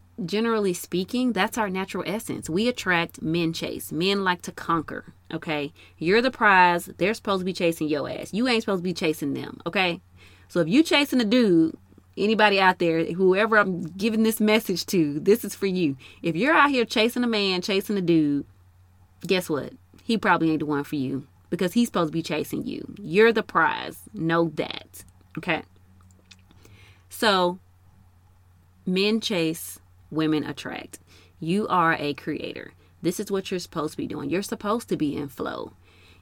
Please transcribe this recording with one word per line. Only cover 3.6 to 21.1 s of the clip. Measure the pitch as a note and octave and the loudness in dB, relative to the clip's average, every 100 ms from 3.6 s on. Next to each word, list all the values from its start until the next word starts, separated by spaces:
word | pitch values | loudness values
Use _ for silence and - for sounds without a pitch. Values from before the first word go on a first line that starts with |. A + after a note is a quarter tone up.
| D#3 - - | -6 -8 -8
Men | D3 F3+ G3+ | -2 0 0
like | F#3+ F3+ | 0 -2
to | - | -6
conquer, | - - E3+ D3 D3+ - - - | -10 -2 -2 -2 -10 -14 -20 -10
okay? | D#3+ - D3+ C#3+ - - - | -10 -4 -4 -6 -10 -20 -6
You're | D#3+ G#3 | 2 2
the | B3 | 2
prize. | - A3 F#3+ F3+ F3 - - | 2 4 8 6 4 -2 -2
They're | F3+ | -2
supposed | A3+ - G3 | -2 -2 -2
to | |
be | F#3 | -2
chasing | F3 F3 E3 D#3 | 0 0 0 -2
your | D3 C3 | -2 -4
ass. | - - | -8 -6
You | F#3 B3+ | -2 0
ain't | A3+ | 0
supposed | A3 F#3+ | 0 -2
to | F3+ | -2
be | |
chasing | E3+ F3 D3+ C#3+ | -2 -2 -2 -2
them, | C3+ - - - | -6 -8 -10 -4
okay? | G3+ F#3 E3+ - - - - - | 0 0 -2 -8 -20 -20 -20 -6
So | F3 | -2
if | D#3+ | 2
you | A#3 | 4
chasing | D#4+ D4+ C#4+ C4 | 4 4 2 2
a | |
dude, | A3 B3 A3+ E3+ D#3+ - _ - _ - | 4 4 6 6 4 0 _ -20 _ -4
anybody | G3+ A3 G#3+ G3 | 0 4 4 6
out | F#3 F3+ | 4 4
there, | E3+ E3 | 2 2
whoever | E3 E3+ F#3+ F#3 A3 A3 | 0 2 4 4 4 4
I'm | G3 F3 | 4 0
giving | E3 F3+ G#3+ A3 | -6 -2 0 2
this | A3 A3 | 2 2
message | G#3+ G#3+ - F3 - | 4 4 2 -4 0
to, | F#3+ D3+ D3 | 2 2 0
this | F#3+ A#3 | 4 2
is | G3+ | 2
for | - G3 | -4 -2
you. | F#3 D#3+ C3+ - - | 0 0 -2 -10 -8
If | E3 | -4
you're | E3 B3+ | 0 2
out | E4 C#4+ | 4 4
here | C4+ A#3 | 2 0
chasing | - A3 A#3+ | 2 0 0
a | B3 | -2
man, | A3 G3 F3+ | 0 0 -2
chasing | F3+ F#3+ F#3+ G3+ | 0 -2 0 -2
a | |
dude, | F3 E3+ D3 C#3+ - - _ _ _ _ - _ F3 | 2 4 4 0 -4 -14 _ _ _ _ -20 _ -2
guess | F#3+ F3 | -2 0
what? | D3+ C#3+ - _ - | -4 -6 -14 _ -12
He | - A3+ | -4 -2
probably | G#3 E3+ E3 | 2 2 2
ain't | D#3 | 0
the | D3 | -2
one | D3 | -4
for | C#3+ D3+ | -4 -4
you | C3 | -4